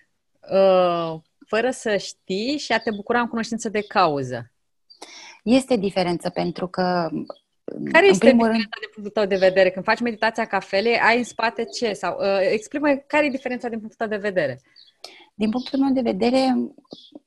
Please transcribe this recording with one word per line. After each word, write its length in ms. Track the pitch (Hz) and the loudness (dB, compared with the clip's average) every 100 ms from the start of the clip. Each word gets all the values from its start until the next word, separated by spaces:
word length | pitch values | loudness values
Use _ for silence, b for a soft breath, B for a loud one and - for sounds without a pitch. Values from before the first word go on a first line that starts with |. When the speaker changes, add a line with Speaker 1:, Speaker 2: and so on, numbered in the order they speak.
| B _ _ _ - | B _ _ _ -2
Speaker 1:
uh, 680 | 190 190 185 180 170 165 160 - _ _ | 4 6 6 4 2 -2 -6 -14 _ _
fără 240 | 214 247 | -2 0
să 260 | 254 226 196 | -2 -2 -2
știi 600 | - - - 190 240 294 | -4 -12 -6 -4 -2 -4
și 140 | - | -2
a 80 | 220 | -2
te 120 | 233 | -2
bucura 280 | 202 202 240 | -6 -2 -2
în 80 | 233 | -2
cunoștință 420 | 226 220 226 220 | -4 -6 -6 -4
de 120 | 208 | -6
cauză? 680 | 208 208 175 143 127 120 117 _ _ _ _ B B B B B | -2 2 2 0 -4 -8 -10 _ _ _ _ B B B B B
Speaker 2:
Este 320 | 208 262 262 240 | 2 2 2 0
diferență, 540 | 190 190 175 170 180 | 0 0 0 -2 -4
pentru 380 | 170 175 - 180 | -4 -6 -4 -6
că, 420 | - 180 180 160 - - - _ _ - - - | -2 0 0 -2 -6 -10 -14 _ _ -14 -10 2
Speaker 1:
Care 140 | 320 392 | 4 6
Speaker 2:
în 60 | |
Speaker 1:
este 140 | 190 233 | 6 6
Speaker 2:
primul 200 | 233 226 | 6 4
Speaker 1:
diferența 220 | 226 214 | 0 -2
Speaker 2:
rând 80 | - | -8
Speaker 1:
din 100 | 214 | -14
punctul 180 | 214 202 | -14 -8
tău 140 | 220 196 | -2 0
de 100 | 190 185 | 4 4
vedere? 240 | 190 185 | 6 4
Când 140 | 185 185 | 2 -2
faci 140 | 226 | 0
meditația 460 | 240 208 220 226 220 | -2 -2 -2 -2 -2
cafelei, 540 | 196 - 196 226 233 | -4 -2 -2 0 2
ai 180 | 214 240 | 4 2
în 60 | |
spate 420 | 233 - 226 233 233 | 0 -4 -4 -4 -8
ce? 280 | - 233 | -4 -4
Sau, 240 | 185 175 - | -4 -6 -2
uh, 200 | 202 196 185 | -2 0 0
explică-mi 520 | 214 - 285 294 269 - | 0 -4 -2 0 0 0
care 180 | 302 294 | 0 0
e 40 | |
diferența 400 | 262 247 247 240 | -2 -6 -6 -6
din 100 | 226 | -8
punctul 280 | 214 - 220 | -12 -8 -6
tău 100 | 208 | -4
de 100 | 208 | -2
vedere. 320 | 180 139 127 B B B B B B B | -2 -2 -4 B B B B B B B
Speaker 2:
Din 160 | - 214 | -4 -2
punctul 300 | 247 254 269 | -2 -4 0
meu 140 | 269 | 2
de 80 | 262 | 2
vedere, 540 | 233 190 233 262 262 240 240 - _ - - - | 0 0 2 2 2 0 -4 -10 _ -20 -20 -20